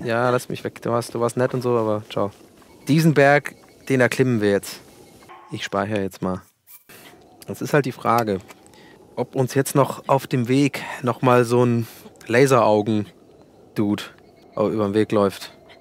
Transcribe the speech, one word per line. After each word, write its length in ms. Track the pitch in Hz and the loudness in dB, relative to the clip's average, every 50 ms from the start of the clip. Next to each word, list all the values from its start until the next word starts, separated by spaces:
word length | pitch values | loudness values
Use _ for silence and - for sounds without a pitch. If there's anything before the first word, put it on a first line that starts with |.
| 165 | -4
Ja, 260 | 123 113 117 123 127 | -2 -2 0 0 0
lass 200 | 123 127 - - | 0 -2 -2 -6
mich 140 | - 98 - | -10 -8 -8
weg. 180 | 113 - - | -12 -12 -8
Du 100 | - 120 | -6 -4
warst, 220 | 117 120 117 - - | -4 -4 -4 -6 -6
du 60 | 123 | -2
warst 180 | 117 117 - | -2 -2 0
nett 160 | 127 123 131 - | 0 -2 -2 -2
und 80 | 131 | -4
so, 160 | 120 123 123 | -2 0 0
aber 260 | 117 113 110 107 104 107 - | 0 0 0 -2 -4 -6 -8
ciao. 220 | - - 104 98 - - - - _ _ - - - - - | -4 -4 -4 -4 -6 -12 -20 -20 _ _ -20 -20 -20 -18 -2
Diesen 260 | - 139 165 160 170 139 | 0 0 4 4 4 4
Berg, 400 | 147 139 139 143 147 - - - - - _ _ _ - - | 6 6 6 4 4 0 -4 -16 -18 -20 _ _ _ -6 -2
den 120 | 131 131 | 2 2
erklimmen 400 | 123 117 - - 131 127 123 110 | 2 2 2 0 0 0 2 2
wir 100 | 104 104 | 2 2
jetzt. 280 | 101 98 - - - - - - - - - - - - - - - - - - | 2 0 -2 -6 -16 -18 -20 -20 -20 -20 -20 -20 -20 -20 -20 -20 -20 -20 -18 -14
Ich 120 | - - - | -12 -10 -10
speichere 380 | - - 101 98 104 110 104 | -6 -4 -4 -4 -2 -4 -4
jetzt 200 | 98 95 - - | -4 -6 -6 -6
mal. 200 | - 92 92 92 - _ _ _ _ _ - - _ _ - - - - - - - _ - _ - | -6 -6 -6 -6 -10 _ _ _ _ _ -20 -20 _ _ -20 -20 -20 -20 -20 -20 -20 _ -20 _ -16
Es 140 | - 95 - | -16 -12 -10
ist 120 | - 135 - | -6 0 0
halt 120 | 151 135 | 0 0
die 60 | 131 | 0
Frage, 480 | - - - 110 113 120 117 107 98 92 - - - _ - - - - - - - - - - - | -8 -6 -2 0 0 0 0 0 -4 -4 -6 -14 -20 _ -20 -20 -20 -20 -20 -20 -20 -20 -20 -16 -8
ob 200 | - 123 - - | -8 -8 -6 -2
uns 180 | 131 131 123 - | -4 -4 -2 0
jetzt 220 | 135 139 - - | -2 -2 0 2
noch 320 | 147 131 - - - - | 0 0 0 -2 -10 -2
auf 180 | - 131 135 - | 0 0 0 0
dem 220 | - - 131 120 | -2 -4 -4 -2
Weg 340 | 113 131 139 143 135 - - - - - - | 0 0 0 0 0 -2 -6 -12 -12 -12 -6
noch 200 | - 123 117 - | -4 -4 -4 0
mal 220 | - 131 123 123 123 | 2 4 4 4 4
so 200 | 113 120 123 123 | 2 2 2 2
ein 220 | 120 120 117 113 - - - - - - - - | 2 2 -2 -4 -6 -12 -20 -20 -20 -20 -20 -8
Laseraugen-Dude 1800 | - 113 120 139 135 131 123 107 107 107 107 104 113 110 107 104 - - - - - - - - _ _ - - - _ - 107 101 104 101 - - - - - - _ _ _ - - | 0 2 4 4 6 4 4 4 4 4 2 2 0 -2 -2 -2 -6 -14 -20 -20 -20 -20 -20 -20 _ _ -20 -20 -12 _ -4 -2 -2 -2 -4 -6 -16 -20 -20 -20 -20 _ _ _ -16 -6
über 300 | - 104 101 85 110 104 | -4 -2 -2 0 -2 -2
den 80 | 101 101 | 0 0
Weg 180 | 107 107 - | 0 0 0
läuft. 400 | 117 107 101 98 92 - - - - - - - - - | 2 0 0 0 -2 -6 -18 -20 -20 -20 -20 -20 -20 -20